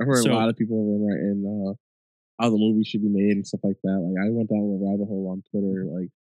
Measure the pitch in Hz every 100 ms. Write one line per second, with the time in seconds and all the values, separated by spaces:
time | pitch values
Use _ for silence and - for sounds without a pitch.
0 | 123 127 117 117 113 113 113 110 104 104
1 | 104 78 98 101 98 104 95 107 _ _
2 | _ _ _ - 117 107 107 107 107 110
3 | 104 101 101 101 95 98 101 95 95 95
4 | 87 95 101 117 107 107 104 95 98 101
5 | 101 98 95 95 - 104 98 95 90 85
6 | 90 - _